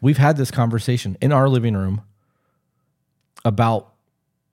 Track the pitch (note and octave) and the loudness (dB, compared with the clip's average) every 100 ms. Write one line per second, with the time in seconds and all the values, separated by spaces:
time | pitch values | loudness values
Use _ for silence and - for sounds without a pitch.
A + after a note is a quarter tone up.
0 | C3 D3 C#3+ D#3 B2+ - A#2 A2+ A#2 A#2+ | 0 4 2 2 -2 -2 -2 -2 -2 -4
1 | - F#2 C3 C#3+ C3+ B2+ A#2 G2+ F#2+ G2+ | -4 -4 0 2 2 0 0 -2 -4 -6
2 | - _ _ _ _ _ _ _ _ _ | -10 _ _ _ _ _ _ _ _ _
3 | _ _ _ - A#2+ G2+ A#2 A2 - _ | _ _ _ -6 -4 0 0 0 -6 _
4 | _ _ _ _ _ | _ _ _ _ _